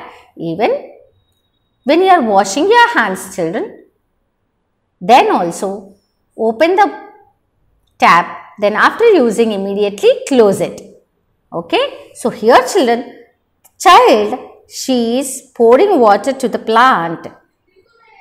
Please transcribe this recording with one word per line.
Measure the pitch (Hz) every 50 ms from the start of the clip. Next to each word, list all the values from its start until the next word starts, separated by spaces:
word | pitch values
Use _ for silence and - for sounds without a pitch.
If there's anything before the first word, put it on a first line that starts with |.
| - - - - _ _ _
Even | - 165 165 165 180 226 403 539 571 - - - - _ _ _ _ _ _ _ _ _ _ _ _ _ _ _ _ _
when | 240 302 339
you | 381 381
are | 370 339
washing | 247 220 202 190 208 202 - 285 320 392
your | 453 480 480 466
hands, | 480 277 226 196 190 190 - - -
children, | - 170 165 180 247 392 480 - - - _ _ _ _ _ _ _ _ _ _ _ _ _ _ _ _ _ _ _ _ _ _ _
then | 185 180 233 294 427 440
also | 339 226 180 170 170 - 214 190 196 214 196 - _ _ _ _ _ _ _ _ _
open | - 220 226 226 220 311 339 381
the | 415 403 330 - - - - - _ _ _ _ _ _ _ _ _ _ _ _ _ _ _ _ _
tap, | 254 214 175 170 175 - - - - - - -
then | 208 202 208
after | - 220 302 - - 453
using | 480 415 330 247 233 196 226 233 220
immediately | 208 196 196 196 202 202 208 202 196 202 - 466 554 494 -
close | - 277 247 220 202 - -
it. | 170 - - - - - - _ _ _ _ _ _ _ _ _ _ _
Okay? | - 165 175 - 330 453 554 554 - - - - _
So | - - 226
here, | - - 202 220 269 381 508
children, | - - 392 277 226 233 233 - - - - - _ _ _ _ _ _ _ _ _ _ _
child, | - 381 359 427 508 440 277 214 208 208 247 - - - - _ _ _
she | - - - - 262 247 233 226 240 262
is | 285 - - - - _ _
pouring | - 233 226 240 262 403 415 392 277
water | 233 208 202 208 - 277
to | 262 269 - 220
the | - -
plant. | - - 220 226 247 262 247 180 170 170 165 156 - - - _ _ _ _ _ _ _ _ _ _ _ _ _ _ _ _ _